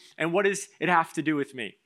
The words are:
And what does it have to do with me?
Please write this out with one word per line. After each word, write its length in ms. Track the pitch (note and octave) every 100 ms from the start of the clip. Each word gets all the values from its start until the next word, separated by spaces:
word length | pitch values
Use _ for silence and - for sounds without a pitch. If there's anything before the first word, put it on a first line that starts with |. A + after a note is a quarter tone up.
| - -
And 140 | D#3+
what 140 | F#3 G3+
does 240 | F#3+ - -
it 80 | D#3+
have 240 | E3+ D#3+ -
to 60 |
do 140 | D3 D3+
with 180 | C#3
me? 220 | B2+ G#2 -